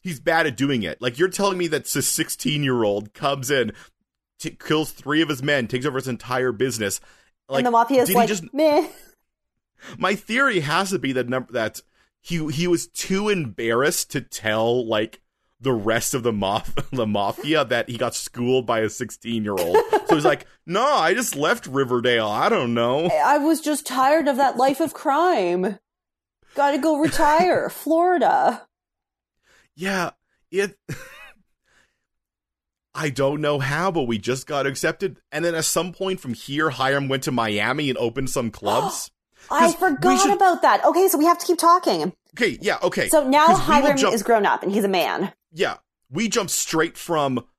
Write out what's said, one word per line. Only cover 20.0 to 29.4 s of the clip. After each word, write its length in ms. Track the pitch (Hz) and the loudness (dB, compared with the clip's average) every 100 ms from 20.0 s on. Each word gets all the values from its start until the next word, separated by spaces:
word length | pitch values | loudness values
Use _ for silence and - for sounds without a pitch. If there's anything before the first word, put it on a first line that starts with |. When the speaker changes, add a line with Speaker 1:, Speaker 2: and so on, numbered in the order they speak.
| - | 2
Speaker 1:
So 80 | 151 | 2
he's 100 | 147 | 2
like, 220 | 143 - _ | 0 -4 _
<laughs> 100 | - | -4
"No, 180 | 190 | 0
I 300 | 269 262 165 | 2 2 2
just 220 | 208 233 139 | 0 -2 -2
left 320 | 156 233 - | 0 -2 -2
Riverdale. 600 | 135 131 123 123 120 107 | -2 0 2 2 2 2
I 220 | 110 180 | 0 0
don't 240 | 220 123 | 0 0
know." 320 | 117 117 139 170 | 0 0 0 0
Speaker 2:
I, 300 | 156 151 294 | 2 2 2
I 20 | |
was 240 | 294 320 | 2 0
just 240 | 302 294 - | -2 -4 -4
tired 420 | 254 262 311 285 | 0 2 2 2
of 100 | 254 | 2
that 200 | 269 233 | 0 2
life 220 | 269 277 | 0 2
of 160 | 330 - | -4 -2
crime. 800 | 311 277 349 294 175 180 190 196 _ _ _ _ _ _ _ - | -2 2 2 2 0 0 -2 -6 _ _ _ _ _ _ _ 0
Gotta 240 | 285 294 | 0 2
go 180 | 311 294 | 0 2
retire. 720 | 302 - 302 311 359 226 156 | 0 2 4 4 4 2 -2
Speaker 1:
<laughs> 0 | |
Speaker 2:
Florida. 960 | - - 330 359 349 214 139 160 226 - _ _ _ _ _ _ _ | -8 0 2 2 2 2 2 0 -2 -14 _ _ _ _ _ _ _